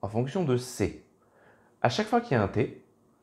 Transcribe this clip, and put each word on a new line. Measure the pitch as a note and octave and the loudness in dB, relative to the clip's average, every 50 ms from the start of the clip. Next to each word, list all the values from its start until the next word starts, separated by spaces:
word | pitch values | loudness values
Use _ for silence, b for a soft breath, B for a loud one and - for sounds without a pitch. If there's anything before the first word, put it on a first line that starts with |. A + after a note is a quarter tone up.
en | - G2 | -6 -4
fonction | G#2+ A#2 B2+ C#3 - F#3+ F3 | -2 -2 -2 0 0 0 2
de | C#3 B2 | 2 2
c, | B2 B2+ - - - G#2 F2 - - - _ _ _ b b b b b b b b b b b b | 0 0 -4 -4 -2 -2 -2 -2 -6 -18 _ _ _ b b b b b b b b b b b b
à | - A#2+ | 0 0
chaque | A#2+ - G#3+ | 2 0 0
fois | - B3 A#3 | 2 0 0
qu'il | A#3 - C#3+ | 2 2 2
y | A2+ | 2
a | |
un | G2+ F#2 | 2 2
t, | - G#2 C3+ - - - - _ _ _ _ _ _ _ | 0 0 -2 -2 -4 -12 -20 _ _ _ _ _ _ _